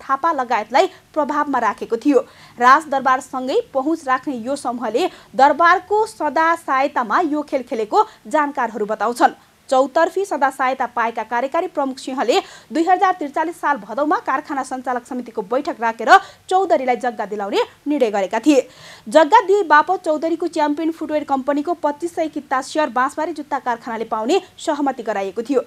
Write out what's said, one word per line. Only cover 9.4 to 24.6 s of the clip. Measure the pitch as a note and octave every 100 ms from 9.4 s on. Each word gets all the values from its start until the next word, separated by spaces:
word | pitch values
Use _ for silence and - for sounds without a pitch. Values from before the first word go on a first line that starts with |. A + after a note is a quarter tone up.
| _ _ -
चौतर्फी | C4 C#4 E4 E4 F#4+ G4
सदा | D4+ C4+
सहायता | C#4 C4 C4 A#3+
पाएका | A#3+ A#3 A#3
कार्यकारी | A3 A#3+ C4+ E4 F4+
प्रमुख | - C4+ C4
सिंहले | - C4 A3+ F4+ - - -
दुई | B3+
हजार | E4+ F#4 F#4+
त्रिचालिस | F4+ C#4+ D#4+ D#4+ E4+
साल | D#4 C4+
भदौमा | G3 A3+ D4 G4+
कारखाना | G4 C#4 D4+ C#4
सञ्चालक | C4 C4 C4 B3 A#3+
समितिको | B3+ A#3 A3+
बैठक | F#3+ B3+ D#4+ A3
राखेर | A3+ A3+ A3+ F#4+ - - -
चौधरीलाई | F#4 F#4+ D#4 B3+ A#3+
जग्गा | B3 A3 G#3
दिलाउने | G#3 G3+ E4+ A#4 - C#4+
निर्णय | D4 A#3
गरेका | G3+ - C4+
थिए। | C4+ C#4 - - - - -
जग्गा | C#4 D#4 A4+
दिए | F#4 G4+
बापत | E4 D4+ D#4 F#4 F4
चौधरीको | D4+ D#4+ E4 E4+
च्याम्पियन | D#4+ D4 D4 E4
फुटवेयर | D#4+ D4+ D4+
कम्पनीको | D4 C4+ B3+ C#4+ D4
पच्चिस | D#4+ D4 D4 E4+ F4
सय | D#4+
किता | D#4 - -
सेयर | - D#4 D4+
बाँसबारी | A#3 C4 D#4 D#4+
जुत्ता | D#4 C#4+ C4+
कारखानाले | B3 A#3 B3+ A3+ A3+
पाउने | A3 A3+ F#4+ -
सहमति | -